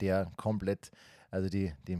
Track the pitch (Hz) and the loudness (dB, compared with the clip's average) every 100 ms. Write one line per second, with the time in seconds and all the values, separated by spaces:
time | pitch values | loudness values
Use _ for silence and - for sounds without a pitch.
0 | 98 95 90 - 110 107 95 98 - - | 2 2 0 -2 -2 0 0 -2 -4 -20
1 | - - - 95 95 98 95 73 - 90 | -20 -20 -8 -2 0 2 0 -2 -6 -6